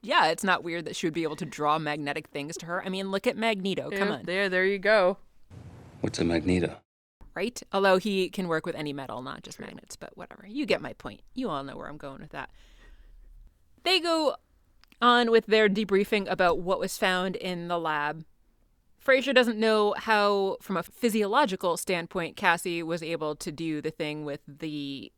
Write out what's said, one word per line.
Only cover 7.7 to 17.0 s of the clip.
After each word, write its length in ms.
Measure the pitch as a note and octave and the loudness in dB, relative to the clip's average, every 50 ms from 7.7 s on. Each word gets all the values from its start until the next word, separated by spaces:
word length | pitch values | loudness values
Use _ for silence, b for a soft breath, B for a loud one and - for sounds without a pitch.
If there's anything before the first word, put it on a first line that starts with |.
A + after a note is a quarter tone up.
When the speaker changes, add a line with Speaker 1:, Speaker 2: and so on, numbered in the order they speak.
Speaker 1:
Although 260 | - G3 G3 G3 F#3 | -2 2 6 6 6
he 320 | F#3 F#3 G#3+ G3 F#3+ F#3 E3+ | 6 4 2 0 0 0 -2
can 180 | - - F#3 | -2 -6 -2
work 180 | F3 E3 D#3 - | -2 -2 -2 -2
with 100 | F3+ D#3+ | -4 -8
any 180 | - D#3 D3 C#3 | -6 -6 -6 -6
metal, 280 | C#3+ C3+ - - A#2 | -8 -8 -8 -10 -10
not 220 | B2+ C3+ C#3 - - | -10 -10 -12 -12 -14
just 140 | - - | -16 -16
Speaker 2:
True. 80 | - - | -16 -16
Speaker 1:
magnets, 280 | - - - - _ - | -16 -16 -18 -18 _ -18
but 220 | - - - - | -16 -16 -18 -16
whatever. 280 | - - - - - - | -18 -18 -18 -18 -20 -20
You 180 | G3 G#3+ C#4 D4+ | -12 -6 -6 0
get 160 | G3+ F#3+ - | 0 0 0
my 120 | - C3 - | 0 -8 -12
point. 280 | _ - B2 G#2 - - - - | _ -14 -16 -14 -16 -20 -14 -10
You 140 | D3 E3 G#3+ | -6 -4 -4
all 140 | D#3 C#3 C3+ | -4 -4 -6
know 120 | C#3 B2+ | -8 -12
where 100 | - - | -12 -12
I'm 100 | D3 D3 | -12 -12
going 240 | D3+ D3 C#3 C3+ C#3 | -12 -14 -14 -14 -14
with 100 | - D3+ | -18 -14
that. 180 | - C#3+ C3 - b b b b b b b b b b b b b b b b - - - - _ _ _ _ _ _ _ | -12 -14 -14 -14 b b b b b b b b b b b b b b b b -20 -20 -20 -20 _ _ _ _ _ _ _
They 160 | E4+ F#4 F4+ | 2 2 2
go 360 | D#4 E4+ E4 D#4+ D#4 C4+ - - _ _ _ _ _ _ _ _ _ _ _ _ | 2 2 0 2 2 0 -2 -4 _ _ _ _ _ _ _ _ _ _ _ _
on 280 | A#3 B3 A#3+ A#3+ A#3+ A#3 | 4 4 6 6 4 6
with 140 | A3+ A3+ - | 4 4 4
their 240 | - G#3+ A3 G#3+ G#3 | 6 4 6 6 6
debriefing 580 | G3 G#3 A3 F3+ G3+ G3 G#3 - - G#3 G3 - | 4 2 0 2 2 2 4 4 0 0 0 -2
about 300 | F#3 F3+ F#3 F3 E3 F#3+ | 0 4 4 4 4 2
what 200 | E3+ F3 F#3+ - | 0 -2 0 0
was 180 | - F3+ - | 0 -4 -2
found 380 | - | 0